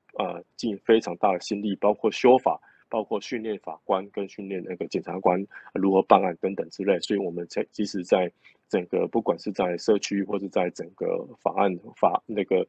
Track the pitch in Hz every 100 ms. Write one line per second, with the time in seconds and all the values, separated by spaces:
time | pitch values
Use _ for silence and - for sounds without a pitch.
0 | _ - 92 87 - - 117 98 - 113
1 | 98 85 104 90 - 101 104 95 104 104
2 | 110 - 123 127 - 78 _ _ _ 113
3 | 104 104 - 120 110 101 - 78 - 95
4 | 101 - 98 - 98 95 90 90 85 92
5 | 87 90 95 90 101 - - 98 95 95
6 | 95 101 92 82 98 98 82 - 98 90
7 | - 101 95 87 85 - - - 101 98
8 | 87 98 90 - _ _ _ 98 87 90
9 | 90 117 107 85 - 98 90 87 - 104
10 | - 101 98 101 98 107 90 - 87 -
11 | 87 90 - - - 90 101 90 - -
12 | 92 90 - 107 92 92